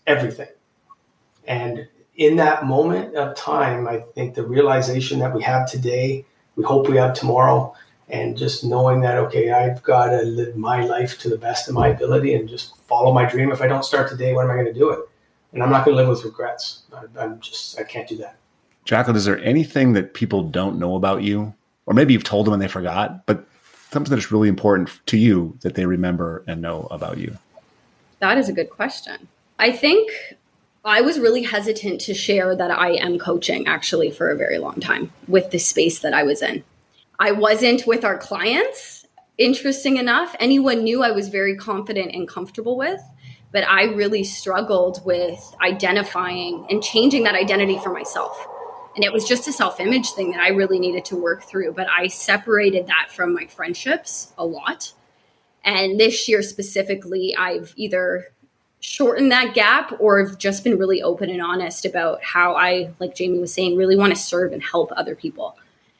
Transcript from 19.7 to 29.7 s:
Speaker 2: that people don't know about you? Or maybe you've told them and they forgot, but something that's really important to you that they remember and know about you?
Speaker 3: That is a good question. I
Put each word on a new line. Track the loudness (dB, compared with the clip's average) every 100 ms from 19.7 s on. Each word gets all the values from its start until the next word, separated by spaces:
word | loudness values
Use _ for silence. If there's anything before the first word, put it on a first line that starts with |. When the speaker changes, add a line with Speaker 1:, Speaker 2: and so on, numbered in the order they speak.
| 2 4
Speaker 2:
that | 4 0
people | -4 -2 0
don't | -2 -2 -4 -2
know | -2
about | 0 0 0
you? | 0 -2 -4 -10 _ _ 0
Or |
maybe | 4 6
you've | 4
told | 2 0 2
them |
and | 2
they | 0
forgot, | -4 -4 -2 -4 -4 -4
but | -4 -6 _ _ -20 -8
something | -4 0
that's | -2 0
really | 2 4
important | 4 4 4 2 -6 0
to | 4
you | 6 4 2 -6
that | -6
they | -2 0
remember | 0 0 -2 -4 -8 -10
and | -8
know | -8 -8 -10
about | -10 -8 -8
you? | -10 -12 _ _ _ _ _ _ _ -4
Speaker 3:
That | 0 2
is | 0
a |
good | -2 -6
question. | -6 -8 -8 -14 -18 -20 _ _ 0
I | 0